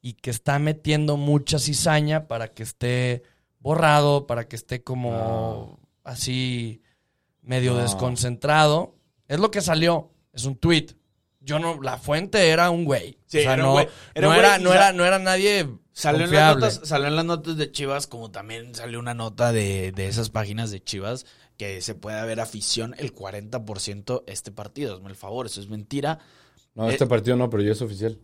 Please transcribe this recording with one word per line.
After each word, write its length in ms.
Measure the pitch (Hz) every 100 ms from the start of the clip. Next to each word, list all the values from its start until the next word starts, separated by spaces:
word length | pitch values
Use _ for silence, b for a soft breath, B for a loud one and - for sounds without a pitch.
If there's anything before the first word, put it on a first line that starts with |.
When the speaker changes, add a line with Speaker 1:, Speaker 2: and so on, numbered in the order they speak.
Speaker 1:
y 120 | 127
que 160 | - -
está 300 | 117 - 147
metiendo 580 | 151 156 156 151 151 147
mucha 420 | 143 147 143 151
cizaña 680 | 135 143 165 151 151 156 156
para 220 | 117 113
que 140 | -
esté 600 | - - 123 123 123 123 b b b _
borrado, 680 | 135 160 160 147 147 143 143
para 200 | 120 117
que 80 | 117
esté 280 | - 123
como 280 | - 127 123
Speaker 2:
No. 680 | 117 113 113 113 110 110 - _ _
Speaker 1:
así 800 | - 123 - 127 127 123 117 110 _ _ _ _ _ _
medio 320 | - 127 127
Speaker 2:
No. 60 | 123
Speaker 1:
desconcentrado. 1160 | 120 98 123 123 123 120 143 151 151 156 - _ _ _ _
Es 120 | 151
lo 120 | 208
que 100 | 202
salió, 500 | 170 160 165 170 - _ _
es 120 | 127 127
un 100 | 131
tuit. 380 | 160 165 147 - _ _ _ _
Yo 160 | 135 151
no, 220 | 170 156
la 160 | 131 120
fuente 520 | 143 151 196 214 170
era 200 | 160 175
un 160 | 170 160
güey. 320 | 101 85 - _
Speaker 3:
Sí, 140 | 151
Speaker 1:
O 20 |
sea, 120 | 139
Speaker 3:
era 100 | 131
un 40 | 135
Speaker 1:
no, 40 |
Speaker 3:
güey. 140 | 139 139 B B
Era 140 | 151 170
Speaker 1:
no 60 |
Speaker 3:
un 60 | 170
Speaker 1:
era, 80 | 196
Speaker 3:
güey 120 | 196
y 20 |
Speaker 1:
no 60 | 180
Speaker 3:
sa-, 40 | 185
Speaker 1:
era, 180 | 196
no 120 | 180 175
era 140 | 190
nadie 500 | 185 185 202 202 147 117 _
Speaker 3:
salió 320 | - 151 151 170
en 60 |
las 220 | 151 156
Speaker 1:
confiable. 80 | 143 -
Speaker 3:
notas, 200 | - 151
salió 200 | 143 143
en 80 | 156
las 100 | 165
notas 320 | 165 156 160
de 140 | 147
Chivas, 360 | - 139 143 139
como 240 | 117 113
también 440 | 98 104 113 120 117
salió 240 | 117 117
una 140 | 120
nota 380 | 120 113 104 120
de, 400 | 113 101 98 92
de 160 | 95 95
esas 220 | 110 110
páginas 400 | 110 101 107 113
de 100 | 98
Chivas, 420 | - 101 98 127 - b b -
que 240 | 101 95
se 120 | 101 98
puede 220 | 104 110
haber 220 | 113 113
afición 560 | 131 107 - 117 113 -
el 140 | 131
cuarenta 520 | - 98 101 107 117 107
por 140 | 101
ciento 420 | - 101 101 127 -
este 240 | 98 -
partido. 440 | 98 104 - 139 92
Hazme 140 | 98
el 60 | 95
favor, 300 | 98 120 120
eso 140 | 101
es 60 | 101
mentira. 500 | 107 104 139 143 160 b b b b _ -
Speaker 2:
No, 140 | 113
Speaker 3:
Eh, 40 |
Speaker 2:
este 120 | 135 127
partido 300 | 117 104 123
no, 140 | 123
pero 140 | 110
ya 80 | 104
es 80 | 107
oficial. 360 | 117 98 113 110